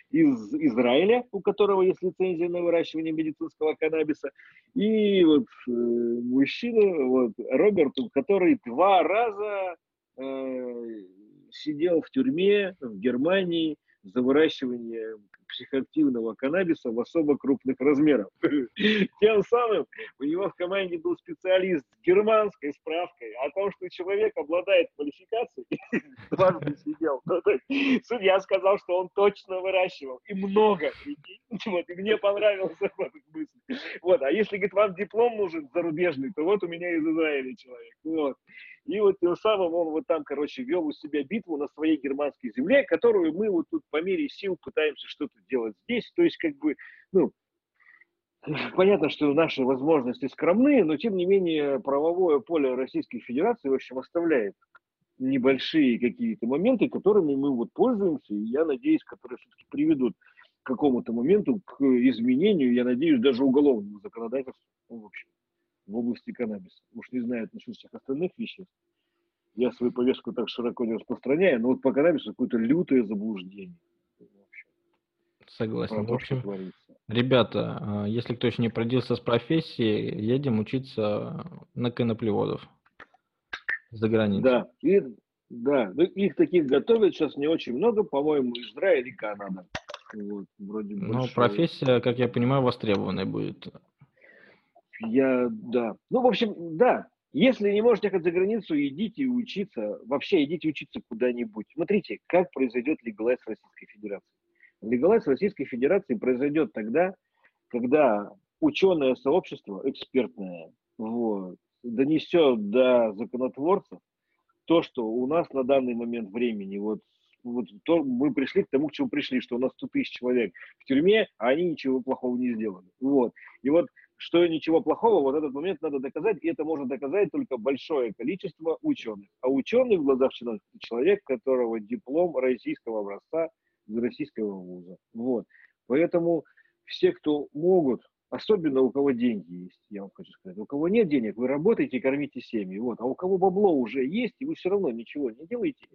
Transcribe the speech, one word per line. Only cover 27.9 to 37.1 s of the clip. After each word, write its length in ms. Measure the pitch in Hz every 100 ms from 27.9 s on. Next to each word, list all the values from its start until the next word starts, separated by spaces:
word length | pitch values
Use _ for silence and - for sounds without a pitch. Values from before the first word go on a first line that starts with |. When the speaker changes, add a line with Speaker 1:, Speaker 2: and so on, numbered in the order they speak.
| 254 -
Speaker 1:
судья 320 | 233 190 190
сказал, 400 | - 196 190 202
что 200 | - 180
он 100 | 185
точно 480 | - 202 202 - 185
выращивал, 600 | 185 185 185 - 139 127 -
и 80 |
много, 580 | 196 196 202 214 190 147 -
прикинь. 360 | 285 - - - -
<laughs> 180 | 220 226
Вот, 200 | 175 170
и 80 | 180
мне 220 | 202 214
понравился 720 | 202 202 208 196 185 165 196 -
ход 160 | -
их 100 | 302 294
мысли. 480 | 311 302 _ - - - -
Вот, 220 | 175 175
а 80 | 139
если, 260 | 185 208 202
говорит, 160 | 190
вам 220 | 196 208 175
диплом 420 | 202 214 240 220
нужен 320 | 190 165 143
зарубежный, 600 | 170 170 156 175 135 135 170
то 80 |
вот 200 | 160 208
у 40 | 180
меня 280 | 170 175 165
из 100 |
Израиля 500 | 160